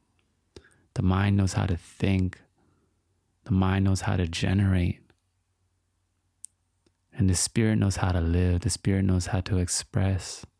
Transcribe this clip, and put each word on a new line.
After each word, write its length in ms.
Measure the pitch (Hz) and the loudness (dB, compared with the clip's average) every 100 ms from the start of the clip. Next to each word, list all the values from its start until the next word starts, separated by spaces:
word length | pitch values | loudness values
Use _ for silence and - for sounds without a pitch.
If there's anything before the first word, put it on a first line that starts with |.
| _ _ _ _ _ - - _ _ | _ _ _ _ _ -20 -20 _ _
The 80 | - | -2
mind 340 | 95 92 101 101 | 2 2 4 2
knows 160 | 92 | 2
how 140 | - 98 | 0 -2
to 100 | 85 | -4
think. 640 | - - 95 95 92 - _ _ _ _ _ _ _ _ _ _ | -8 -4 0 0 -2 -6 _ _ _ _ _ _ _ _ _ _
The 80 | - | -2
mind 320 | 95 95 98 | 0 2 2
knows 160 | 98 95 | 2 0
how 160 | - 98 | -2 -2
to 100 | 87 | -2
generate. 760 | 82 101 95 98 92 87 - _ _ _ _ _ _ _ _ _ _ _ _ _ _ - _ _ _ _ _ _ | -2 0 2 2 2 0 -4 _ _ _ _ _ _ _ _ _ _ _ _ _ _ -20 _ _ _ _ _ _
And 160 | - 95 | -2 0
the 60 | |
spirit 420 | 87 - - 110 110 | 0 -2 0 0 2
knows 200 | 101 - | 0 0
how 160 | 95 | -2
to 80 | 90 | 0
live. 380 | 82 87 90 87 | 0 2 2 0
The 100 | 98 | -2
spirit 340 | - - 98 | -4 0 0
knows 220 | 95 92 - | 2 0 0
how 160 | 95 | -4
to 160 | - 92 | -2 -2
express. 880 | 90 - - 104 95 92 - - - | -2 -4 -4 -2 0 -2 -6 -14 -18